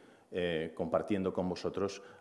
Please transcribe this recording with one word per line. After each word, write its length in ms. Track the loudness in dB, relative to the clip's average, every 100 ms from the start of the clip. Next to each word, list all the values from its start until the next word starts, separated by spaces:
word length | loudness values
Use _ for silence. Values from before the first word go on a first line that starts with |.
| -18 -20 -6
eh, 400 | -2 0 0 -2 -2
compartiendo 580 | 0 0 2 2 2
con 160 | 2 0
vosotros 520 | 0 -2 0 -2 -2 -12 -18